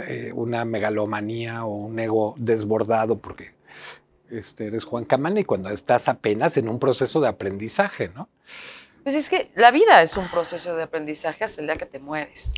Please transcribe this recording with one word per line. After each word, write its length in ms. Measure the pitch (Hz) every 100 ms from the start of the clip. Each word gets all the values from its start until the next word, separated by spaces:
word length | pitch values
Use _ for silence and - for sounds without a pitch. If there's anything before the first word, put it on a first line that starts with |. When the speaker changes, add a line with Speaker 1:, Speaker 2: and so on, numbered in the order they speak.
| -
Speaker 1:
eh, 240 | 123 -
una 300 | - 117 117
megalomanía 1000 | 117 110 107 107 104 107 107 117 117 117 113
o 100 | 104
un 240 | 110 113
ego 360 | 113 110 107 -
desbordado, 800 | 117 113 104 110 107 113 110 104
porque, 360 | - - - _ _ - - - _ _ _
este, 380 | 113 101 - 107
eres 180 | 113 -
Juan 180 | 120
Camané 380 | 113 131 156 208
y 20 |
cuando 240 | - 101 95
estás 380 | 104 - 123 -
apenas 480 | - 113 107 165 156
en 140 | 113
un 100 | 120
proceso 400 | 135 120 127 160
de 80 | 127
aprendizaje, 800 | 98 98 98 110 - 196 - 98 107
¿no? 140 | 208 _ - - - - - _
Speaker 2:
Pues 120 | 277 294
es 140 | 285
que 220 | 370 - -
la 160 | 233
vida 300 | 269 453 226
es 140 | 165 196
un 160 | 175
proceso 420 | 170 165 175 175 165
de 60 |
aprendizaje 600 | 160 160 151 151 160 -
hasta 160 | 214 -
el 80 | 151
día 80 | 156
que 100 | 180
te 140 | 135
mueres. 540 | 139 151 147 - -